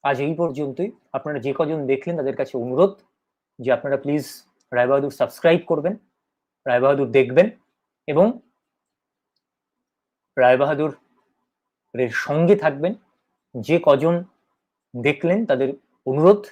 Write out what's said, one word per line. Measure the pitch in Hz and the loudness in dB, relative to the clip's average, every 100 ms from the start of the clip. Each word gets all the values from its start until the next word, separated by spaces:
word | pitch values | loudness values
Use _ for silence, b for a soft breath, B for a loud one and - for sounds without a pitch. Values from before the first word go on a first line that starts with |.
আজ | 139 131 | -2 -2
এই | 143 | -4
পর্যন্তই। | 160 170 131 143 127 202 - _ | -2 -4 -4 -8 -6 -8 -10 _
আপনারা | 135 151 147 | -10 -6 -6
যে | 127 135 | -6 -4
কজন | 156 160 135 | -4 -4 -2
দেখলেন | 135 175 170 | -4 -4 -6
তাদের | 135 135 | -6 -4
কাছে | 135 127 | -6 -6
অনুরোধ | 120 131 190 196 _ _ _ _ _ - | -4 2 2 0 _ _ _ _ _ -8
যে | 127 | -2
আপনারা | 120 143 139 | -2 -2 -4
প্লিজ | 139 147 139 - _ _ _ | -2 -4 -6 -16 _ _ _
রায়বাহাদুর | 123 123 139 143 | -2 2 0 -2
সাবস্ক্রাইব | - - - 170 175 - | -4 -6 0 0 0 0
করবেন, | 156 160 220 _ _ _ _ _ _ 127 | -2 -2 -8 _ _ _ _ _ _ -2
রায়বাহাদুর | 123 135 143 127 | 2 2 2 2
দেখবেন | 135 123 131 208 - _ _ _ _ - | 2 4 2 2 -2 _ _ _ _ -4
এবং | 151 208 254 _ _ _ _ _ _ _ _ _ _ _ _ _ _ _ _ _ _ _ - | 2 2 0 _ _ _ _ _ _ _ _ _ _ _ _ _ _ _ _ _ _ _ 2
রায়বাহাদুরের | 123 127 143 147 156 131 _ _ _ _ _ _ _ _ _ 117 123 | 4 4 2 0 -4 -6 _ _ _ _ _ _ _ _ _ -4 -4
সঙ্গে | - - 147 175 202 | -4 -4 0 4 4
থাকবেন। | 156 139 170 233 _ _ _ _ _ | 2 -2 -6 -6 _ _ _ _ _
যে | 123 110 165 | -12 -2 2
কজন | 160 139 156 175 180 _ _ _ _ _ _ 123 | 4 2 2 -2 -6 _ _ _ _ _ _ -4
দেখলেন | 127 143 170 196 117 | -4 -2 -2 -2 0
তাদের | 131 131 139 _ _ - | -2 -2 -6 _ _ -6
অনুরোধ | 135 170 208 - | 4 6 4 0